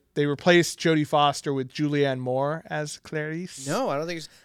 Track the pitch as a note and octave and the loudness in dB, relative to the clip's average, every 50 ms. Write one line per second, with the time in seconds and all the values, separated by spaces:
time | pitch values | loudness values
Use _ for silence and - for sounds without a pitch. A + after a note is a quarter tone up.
0 | _ _ _ - D3 C#3+ C#3+ C3+ - F#3 F3 F3 E3 - - - - E3+ D#3+ D#3 | _ _ _ 0 0 0 0 2 4 6 6 6 6 4 -2 -2 0 2 2 2
1 | D3+ - - D3+ D3 D3 C#3 - - D#3 C#3 C3+ C3 C3 - - D3+ D3 D3 C#3+ | 2 2 2 2 4 2 2 -2 -4 -4 -4 -4 -4 -6 -4 -4 -2 0 2 2
2 | C#3+ C#3 C3 B2+ B2+ B2+ B2+ C3 C#3 C#3+ D#3 E3 - - - D3+ D3+ D3 - - | 2 2 0 -2 -4 -4 -2 -2 -2 -2 -4 -6 -8 -8 -6 -6 -6 -6 -10 -14
3 | - - - D#3 D3+ D#3 D#3+ E3 F#3 F3 - - C3+ C3+ D#3 A3 C4+ A3 C#3+ C#3 | -14 -10 -8 -8 -6 -6 -8 -8 -10 -10 -12 -12 -8 -4 -4 -2 -2 -2 -2 -2
4 | D#3+ E3 F3 E3 D3+ - - - _ | -4 -6 -8 -10 -10 -14 -18 -20 _